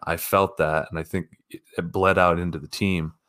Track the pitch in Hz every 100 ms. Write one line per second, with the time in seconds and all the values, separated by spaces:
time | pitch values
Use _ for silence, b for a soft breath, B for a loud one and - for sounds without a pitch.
0 | - 85 - 98 95 - 78 78 76 82
1 | 80 95 82 _ _ - _ - 85 98
2 | 95 92 90 85 87 80 73 - 98 90
3 | 80 -